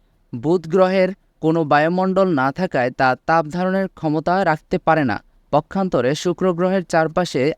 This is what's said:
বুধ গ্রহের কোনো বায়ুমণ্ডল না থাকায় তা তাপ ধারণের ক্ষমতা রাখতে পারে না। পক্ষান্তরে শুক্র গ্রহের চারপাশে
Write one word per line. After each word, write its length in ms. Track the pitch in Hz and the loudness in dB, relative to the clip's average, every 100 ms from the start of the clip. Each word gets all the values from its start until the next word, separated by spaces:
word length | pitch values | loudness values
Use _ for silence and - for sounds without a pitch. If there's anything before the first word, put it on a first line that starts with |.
| _ _ _ | _ _ _
বুধ 280 | 123 139 180 160 | -6 -2 -2 0
গ্রহের 420 | 185 185 190 185 196 _ _ | 2 2 2 0 -2 _ _
কোনো 240 | 156 165 | 0 0
বায়ুমণ্ডল 640 | 151 147 160 180 190 185 190 | 2 2 2 0 0 2 2
না 240 | 147 135 | 2 -2
থাকায় 380 | 139 185 143 123 | -2 -2 0 -2
তা 260 | - 131 127 - | 0 0 0 0
তাপ 200 | 165 151 | 0 0
ধারণের 400 | 175 185 190 190 | -4 -2 -2 -4
ক্ষমতা 560 | - 160 156 175 185 | -4 -2 -2 0 0
রাখতে 340 | 180 156 - 185 | 0 -2 -2 -2
পারে 260 | - 156 | 2 2
না। 180 | 135 98 - _ _ | 0 -4 -8 _ _
পক্ষান্তরে 640 | 143 - 190 190 160 120 | -2 -2 -4 -2 0 0
শুক্র 380 | 151 180 165 185 | -2 -4 -2 -2
গ্রহের 300 | 170 185 190 | 0 0 -2
চারপাশে 720 | 170 165 160 160 175 143 135 | 0 0 0 -2 -2 -2 -2